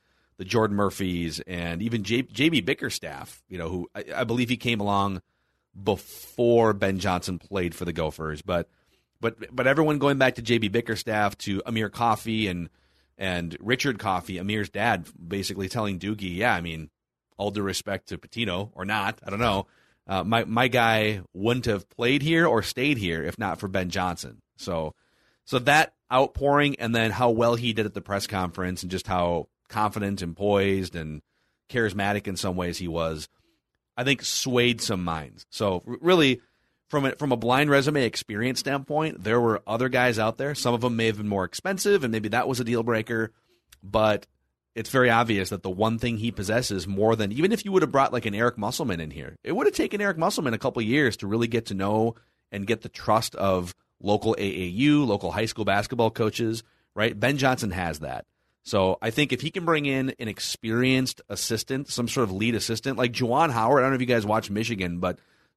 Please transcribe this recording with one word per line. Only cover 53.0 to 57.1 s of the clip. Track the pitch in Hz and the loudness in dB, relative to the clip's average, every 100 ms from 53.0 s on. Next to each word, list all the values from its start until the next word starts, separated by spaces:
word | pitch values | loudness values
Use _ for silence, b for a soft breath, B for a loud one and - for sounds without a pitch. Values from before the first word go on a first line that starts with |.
| - 107 107 - | 2 2 2 -2
of | 98 92 87 - _ _ | 2 2 0 -10 _ _
local | 95 104 110 113 | 0 2 2 0
A | |
A | 98 92 92 | 0 -4 -4
U, | 92 143 147 | 2 4 4
local | 139 101 87 | 4 0 -2
high | 85 110 | -2 -4
school | - 101 | -2 0
basketball | 98 104 120 113 | 0 0 2 0
coaches, | - 110 - 113 110 - _ _ - | 2 -2 0 -2 -2 -8 _ _ -2
right? | 110 | -2